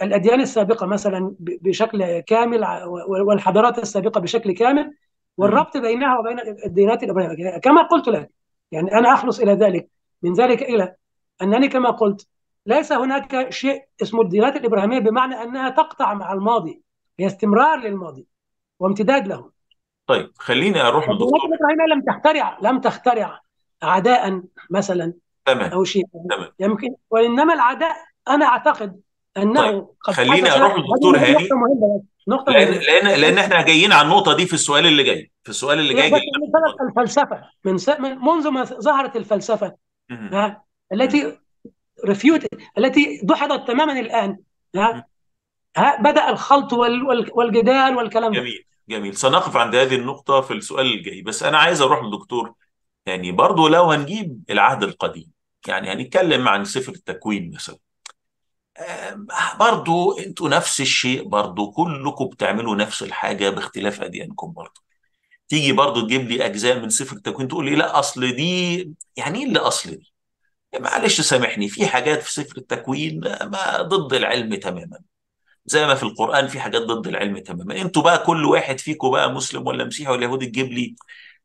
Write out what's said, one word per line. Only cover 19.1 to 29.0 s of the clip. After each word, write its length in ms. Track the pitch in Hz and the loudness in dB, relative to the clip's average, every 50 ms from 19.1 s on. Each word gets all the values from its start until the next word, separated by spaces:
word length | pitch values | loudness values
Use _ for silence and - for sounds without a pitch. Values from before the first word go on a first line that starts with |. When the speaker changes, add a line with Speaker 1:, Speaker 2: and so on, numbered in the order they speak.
| 269 277 196 196 | 2 2 0 -2
Speaker 1:
له. 220 | 165 123 - - _ _ _ _ _ _ _ _ _ _ _ | -8 -10 -12 -20 _ _ _ _ _ _ _ _ _ _ _
Speaker 2:
طيب، 260 | - 123 101 - - _ - | 0 0 0 0 -6 _ -12
خليني 420 | - - 120 127 170 208 190 151 | -2 0 0 2 2 2 2 2
أروح 280 | 127 117 - 147 - 226 | 2 4 4 2 0 0
Speaker 1:
الديانات 240 | 202 202 233 247 | 0 0 2 2
Speaker 2:
للدكتور. 160 | 294 330 - 311 | 2 2 2 0
Speaker 1:
الإبراهيمية 460 | 330 320 311 285 320 311 320 320 311 | -2 0 2 2 2 2 2 2 2
لم 80 | 277 | 0
تخترع، 560 | 214 233 - - - 302 311 294 220 185 - - | 0 -4 -4 2 2 2 2 2 -2 -4 -6 -2
لم 180 | 202 196 262 247 | -2 0 0 2
تخترع 600 | - 226 - - - 254 233 220 190 160 - - _ _ _ _ _ _ _ - | 0 -2 -4 0 0 0 0 0 -2 -6 -8 -16 _ _ _ _ _ _ _ -8
عداء 600 | 156 156 180 190 180 247 247 247 - 196 190 180 180 - _ - - - | -2 0 0 2 4 4 4 4 2 0 -4 -6 -8 -14 _ -20 -10 -4
مثلا 420 | 175 202 196 - 180 175 165 170 175 _ _ _ _ _ - | -4 -2 -2 0 -2 -2 -2 -4 -8 _ _ _ _ _ 0
Speaker 2:
تمام. 260 | 135 131 - 104 175 | 0 2 2 0 -2
Speaker 1:
أو 120 | 175 185 190 | 0 -2 -2
شيء. 200 | - - 196 - - - 170 170 180 | 0 0 -2 -2 -2 -8 -14 -6 -4
Speaker 2:
تمام. 180 | - 196 - - _ - | -4 -4 -6 -10 _ -4
Speaker 1:
يمكن، 280 | 190 208 220 202 - 247 269 - _ - | -2 -2 -2 -2 -4 -8 -10 -10 _ -2
وإنما 440 | 220 226 233 233 240 262 302 330 330 | 2 2 2 2 4 2 4 2 4
العداء 380 | 285 240 247 269 - 320 320 311 - - _ _ _ - 247 | 4 2 2 2 0 -4 -4 -4 -6 -12 _ _ _ -2 0
أنا 180 | 269 294 302 | 2 4 4
أعتقد 540 | 254 247 247 - 302 - - 214 202 185 - | 4 2 4 2 0 0 0 -4 -10 -12 -16